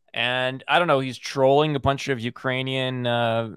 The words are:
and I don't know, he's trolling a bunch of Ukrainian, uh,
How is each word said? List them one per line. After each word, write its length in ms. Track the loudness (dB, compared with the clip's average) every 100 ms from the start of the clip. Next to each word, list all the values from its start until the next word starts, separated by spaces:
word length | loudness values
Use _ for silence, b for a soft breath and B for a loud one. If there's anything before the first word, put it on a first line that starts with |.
| _
and 500 | -4 -2 0 -2 -4 0
I 120 | 2
don't 100 | 4
know, 120 | 2
he's 180 | 0 -8
trolling 580 | -8 2 4 6 4 0
a 40 |
bunch 280 | 0 -2 -4
of 100 | -4
Ukrainian, 840 | -4 -6 -6 -4 -4 -2 -4 -4 -2
uh, 440 | 0 0 0 -4